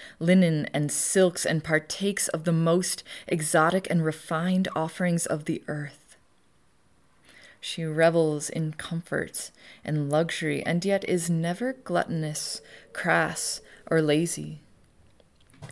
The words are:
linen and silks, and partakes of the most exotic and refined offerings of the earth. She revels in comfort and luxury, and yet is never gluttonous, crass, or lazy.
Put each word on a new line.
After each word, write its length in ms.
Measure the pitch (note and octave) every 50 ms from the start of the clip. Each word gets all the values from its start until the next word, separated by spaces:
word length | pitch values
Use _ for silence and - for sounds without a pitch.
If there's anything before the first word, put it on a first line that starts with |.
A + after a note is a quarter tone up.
| - - - _
linen 480 | E3 E3+ F#3 F#3+ F3+ E3 D#3+ D3+ C#3+ - -
and 180 | D3 D3 D3
silks, 540 | - - - - - G3 F#3+ F3+ E3+ - -
and 180 | D3+ D#3+ D#3+ -
partakes 680 | - D#3 D#3 - - - - F#3+ G3 G3 - - -
of 160 | - D#3+ D#3
the 80 | E3+ E3
most 520 | D#3+ E3 E3 E3 F#3 F#3 - - - - - - - -
exotic 600 | - - E3 D3+ - - E3 D#3 E3 E3+ F#3+ F#3+ -
and 140 | - E3+ D#3+
refined 640 | D#3 D#3 - - - E3+ D#3+ E3+ F3+ F#3 F#3 F#3+ - -
offerings 520 | D3 D#3+ D#3+ - - F#3 F3+ E3+ E3+ -
of 180 | - - D3+ D#3
the 180 | - E3 - - -
earth. 480 | D3 D3+ D3 D3 - - _ _ - _ _ _ _ _ _ _ _ _ _ _ _ _ _ _ _ _ _ _ _ _ _ - - - - - - _
She 240 | - - - - E3
revels 640 | D#3+ D#3 D#3 E3 E3+ E3 E3+ D#3+ D#3 D3+ D3 D3+ -
in 240 | - - D#3+ D#3 D#3
comfort 760 | - - - E3+ E3 - - - - - - - - - - - _ - - - - _
and 260 | - D3+ D3+ D3 C#3
luxury, 520 | D3 D#3 E3+ E3 - - E3 D3+ C#3+ C#3 -
and 200 | - E3 F3 F3
yet 200 | G3 G3 F#3+ F#3+ -
is 200 | F3+ F3+ E3+ E3+
never 440 | E3+ E3 D#3+ E3+ F3+ - A#3+ B3+ C4
gluttonous, 880 | B3+ - - F3 F3 - - E3 D#3+ D#3 D3+ D3+ - - - - - - - - - - - -
crass, 680 | - - F3 D#3+ E3+ D#3+ D#3 E3 - - - - - - - - - - -
or 100 | E3 D#3+
lazy. 600 | D#3 D3+ D3 D3+ E3+ E3+ - - D3+ D3+ D#3 D3 - _ _ _ _ _ _ _ _ _ _ _ _ _ _ _ _ _ - - - -